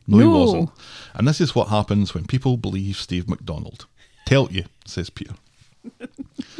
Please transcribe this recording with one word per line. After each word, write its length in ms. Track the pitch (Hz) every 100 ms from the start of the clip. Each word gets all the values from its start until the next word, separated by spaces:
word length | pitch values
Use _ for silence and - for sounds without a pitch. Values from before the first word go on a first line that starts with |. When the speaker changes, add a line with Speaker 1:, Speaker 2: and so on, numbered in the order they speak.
| -
Speaker 1:
"No, 100 | 202
he 60 |
Speaker 2:
No. 140 | 302 320
Speaker 1:
wasn't." 320 | 247 175 165 - - - -
And 140 | - 135
this 120 | 156
is 140 | 165
what 140 | - -
happens 440 | 107 101 104 98
when 100 | 85
people 320 | 82 131 131 123
believe 400 | 110 95 98 95
Steve 320 | - 90 87
McDonald. 580 | 90 - 78 - - - _ _ _ -
"Tell 220 | 135 131
you," 140 | 92 90 _ -
says 240 | - 85
Peter. 240 | - - - _ _ _ _ 226 -
<laughs> 60 | 247 - 277 - -